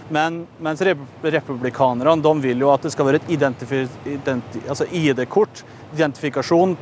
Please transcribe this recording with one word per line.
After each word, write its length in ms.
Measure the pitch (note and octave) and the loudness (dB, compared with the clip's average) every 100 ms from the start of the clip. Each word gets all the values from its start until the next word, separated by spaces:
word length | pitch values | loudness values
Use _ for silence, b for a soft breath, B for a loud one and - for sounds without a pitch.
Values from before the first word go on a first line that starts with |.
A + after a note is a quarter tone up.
| - | -4
men, 360 | D#3 D#3+ E3+ E3+ - | 0 0 -2 -12 -8
mens 200 | D#3 D#3 | -6 0
rep-, 380 | F#3+ D#3+ C3+ - | 0 0 -4 -6
republikanerne, 1000 | D#3+ D3+ - C3 D3+ - C3 A#2+ C3+ D#3+ | -2 -2 -2 -4 -4 2 2 4 2 4
de 120 | D3+ D#3 | 4 2
vil 260 | C3 B2 C#3 | 0 2 4
jo 60 | |
at 80 | C#3 | 2
det 100 | D#3+ | 0
skal 140 | - C#3 | 0 2
være 160 | D3 | 2
et 100 | - D#3+ | 0 0
identifi-, 500 | C#3 B2 A#2+ C3+ B2+ - | 0 -2 -4 -4 -4 -6
identi-, 600 | - C#3+ C#3 B2+ A#2+ G#2+ - | -8 -6 -4 -4 -4 -12 -8
altså 200 | C#3 D3 | -4 -4
I 200 | F3 D3+ B2+ | 0 0 0
D-kort, 480 | B2+ - G#3 - - B B | 0 2 0 -2 -20 B B
identifikasjon 840 | D3+ D#3 B2 D3 C3+ B2+ E3+ F#3 F3 | -2 0 0 -6 -4 2 4 4 0